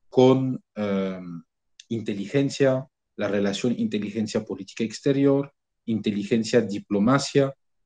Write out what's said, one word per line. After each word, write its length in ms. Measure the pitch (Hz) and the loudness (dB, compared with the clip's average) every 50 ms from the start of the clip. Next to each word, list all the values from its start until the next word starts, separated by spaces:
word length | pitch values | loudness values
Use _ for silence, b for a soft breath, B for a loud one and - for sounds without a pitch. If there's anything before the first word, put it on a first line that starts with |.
| _ _ | _ _
con, 540 | - 131 127 127 131 135 131 131 127 - _ _ - | 4 6 6 8 6 4 2 -2 -4 -6 _ _ -8
eh, 460 | 107 104 104 101 98 95 95 92 92 90 87 85 82 80 _ _ _ _ _ _ _ - - | -6 -4 -2 0 0 -2 -2 -6 -8 -12 -12 -14 -14 -16 _ _ _ _ _ _ _ -12 -8
inteligencia, 1000 | 117 113 104 120 107 98 98 - - 139 139 135 131 - 143 135 131 131 135 - _ _ _ _ _ - | -8 -6 -4 -6 -6 -6 -6 -2 0 0 0 0 0 2 2 2 2 0 -4 -8 _ _ _ _ _ -6
la 100 | 104 101 | -4 -2
relación 500 | 98 104 101 101 95 - - 123 117 - | 0 0 0 0 -2 -2 -2 -2 -2 0
inteligencia 640 | 117 107 107 104 101 101 104 113 107 107 - 110 104 | -2 -2 -2 -4 -4 -4 -4 -4 -4 -2 -4 -4 -4
política 400 | - 98 92 98 - - - 117 | -6 -10 -10 -12 -12 -8 -6 -6
exterior, 720 | 107 104 - - 147 139 139 139 139 139 139 139 - _ _ _ _ _ _ - - | -6 -6 -4 -2 0 2 2 4 4 2 2 0 -4 _ _ _ _ _ _ -6 -4
inteligencia, 720 | 113 107 107 107 101 101 98 - 120 113 110 110 - 120 | -4 -2 -2 -2 -2 -2 -2 0 0 0 0 2 2 2
diplomacia, 920 | 110 98 98 101 - - 104 101 101 120 135 139 139 - - 143 139 135 135 _ _ _ _ _ _ | 2 2 -4 -8 -6 -2 0 2 2 4 2 2 0 0 2 2 2 2 -2 _ _ _ _ _ _